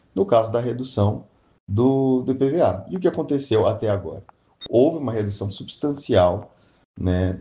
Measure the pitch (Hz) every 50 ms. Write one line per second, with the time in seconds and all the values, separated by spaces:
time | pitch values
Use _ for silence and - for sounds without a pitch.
0 | _ _ _ 95 98 - 120 113 110 110 117 117 123 123 120 123 131 131 - 107
1 | 101 104 - - - - _ _ _ _ _ _ _ - 101 113 123 135 135 135
2 | 135 131 131 127 120 127 131 131 135 135 151 170 147 98 90 95 - - 175 185
3 | - 165 - 170 151 - 147 135 135 - 110 107 90 98 110 - 113 107 101 95
4 | 87 80 71 - - - _ _ _ _ _ _ - - - 117 131 160 165 156
5 | 139 117 117 110 104 101 98 - 98 101 - - - - - - - 147 143 139
6 | - - 117 95 90 87 92 104 - - _ _ _ _ _ _ _ _ _ 92
7 | 92 92 90 90 92 92 92 -